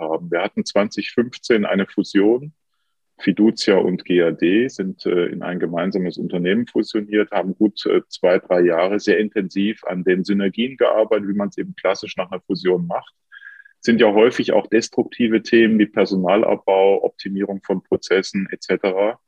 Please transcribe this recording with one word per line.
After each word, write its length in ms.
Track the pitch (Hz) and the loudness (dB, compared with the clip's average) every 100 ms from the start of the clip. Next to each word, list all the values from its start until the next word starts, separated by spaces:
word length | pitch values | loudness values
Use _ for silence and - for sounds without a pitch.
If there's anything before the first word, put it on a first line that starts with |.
haben. 320 | 78 82 87 | -6 -6 -4
Wir 100 | 85 | -4
hatten 220 | 101 - | -2 -4
zwanzig 480 | - 101 104 - - | -2 -2 -2 -4 -4
fünfzehn 520 | - 123 - - 110 | -2 -4 -4 -2 0
eine 220 | 95 98 - | 0 -2 -2
Fusion, 640 | - - 98 104 127 151 - _ _ _ _ _ - | -4 -2 2 2 0 -4 -20 _ _ _ _ _ -6
Fiducia 580 | - 90 110 - - 95 | -2 2 2 2 2 2
und 280 | 92 92 | 2 -2
G 180 | - 87 | 0 2
A 100 | 82 | 2
D 340 | 80 85 107 127 | 2 2 2 0
sind, 400 | - 95 - 95 | -4 -8 -6 -2
äh, 200 | 90 85 | -2 -2
in 160 | 87 | -4
ein 180 | 87 87 | -8 -6
gemeinsames 580 | 85 85 95 101 87 - | -4 -4 -4 -2 -4 -6
Unternehmen 480 | 80 90 87 110 - | -6 -2 0 0 -2
fusioniert, 640 | 120 107 110 104 104 104 | -4 -2 -4 -2 -2 0
haben 240 | 101 90 | -2 -4
gut, 320 | - 107 - - | 0 -2 0 -2
äh, 140 | 90 - | -2 -2
zwei, 320 | - 90 95 | -2 2 2
drei 220 | - 90 | 2 2
Jahre 360 | 87 82 92 104 | 2 2 0 0
sehr 200 | 104 90 | 0 0
intensiv 680 | 107 107 92 98 101 - | 0 -2 -4 -2 -2 -4
an 180 | - 90 | -8 -4
den 220 | 90 92 | 0 0
Synergien 520 | 95 - 98 110 127 127 | 0 0 -2 -2 -4 0
gearbeitet, 520 | 120 107 110 107 101 | 2 2 2 0 -2
wie 80 | 101 | -4
man 140 | 101 | -4
es 80 | - | -6
eben 180 | 185 - | -10 -4
klassisch 400 | 92 101 104 - | -2 -2 -6 -8
nach 140 | 185 | -8
einer 120 | 92 | -8
Fusion 440 | - 85 90 180 170 | -6 -2 0 0 -2
macht. 260 | 123 - _ _ - - - - _ | -8 -10 _ _ -20 -20 -20 -20 _
Sind 200 | 117 113 | 0 4
ja 120 | 107 | 4
häufig 400 | 104 120 - 117 | 6 4 2 0
auch 140 | 104 - | 0 2
destruktive 760 | 110 - - 117 - 113 110 | 0 0 -2 -4 -2 0 0
Themen 360 | - 117 113 110 | 4 4 6 4
wie 80 | 104 | 2
Personalabbau, 1200 | 107 95 95 87 104 - 101 - 95 98 98 | 2 0 0 2 2 2 0 2 4 4 4
Optimierung 580 | - - 98 98 101 101 | 0 -4 -8 -4 -4 -6
von 200 | - 95 | -6 -6
Prozessen 640 | - 92 - 92 - 98 95 | -2 -4 0 0 0 -4 -6
et 120 | - | -8
cetera. 560 | - 92 101 92 107 - | -4 -2 0 0 -2 -4